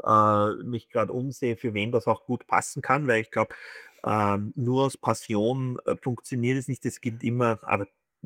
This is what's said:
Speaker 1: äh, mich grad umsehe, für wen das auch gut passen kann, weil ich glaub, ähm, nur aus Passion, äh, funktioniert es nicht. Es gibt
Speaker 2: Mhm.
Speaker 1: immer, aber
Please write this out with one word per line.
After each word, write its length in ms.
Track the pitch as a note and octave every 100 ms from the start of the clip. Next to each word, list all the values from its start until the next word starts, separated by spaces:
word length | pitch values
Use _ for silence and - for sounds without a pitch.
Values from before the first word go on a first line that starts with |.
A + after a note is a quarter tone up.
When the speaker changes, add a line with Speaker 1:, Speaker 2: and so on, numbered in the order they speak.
Speaker 1:
äh, 580 | - G#2+ G#2+ G#2 G#2 -
mich 260 | A#2 A#2 -
grad 200 | A#2 G#2
umsehe, 460 | B2 C3+ B2+ B2 A2+
für 160 | A#2+
wen 180 | G#2+ G#2+
das 140 | A#2+ -
auch 160 | A2 -
gut 200 | B2 -
passen 360 | - - C#3+
kann, 240 | - C#3 C#3+
weil 120 | A2+
ich 80 | A2
glaub, 240 | A2 A2 - - - - _
ähm, 480 | - G#2+ G2+ G2+ G#2 -
nur 280 | A#2+ B2+ C3+
aus 100 | -
Passion, 800 | A#2 A2+ - G#2 A2 C3+ B2+ B2 -
äh, 100 | -
funktioniert 560 | C3 A#2+ - B2+ A#2+ C3+
es 100 | B2+
nicht. 160 | B2+ B2+
Es 140 | -
gibt 180 | A#2+ A2+
Speaker 2:
Mhm. 60 |
Speaker 1:
immer, 340 | A#2 B2 A#2 A2
aber 240 | - G2 G2+ _ _ _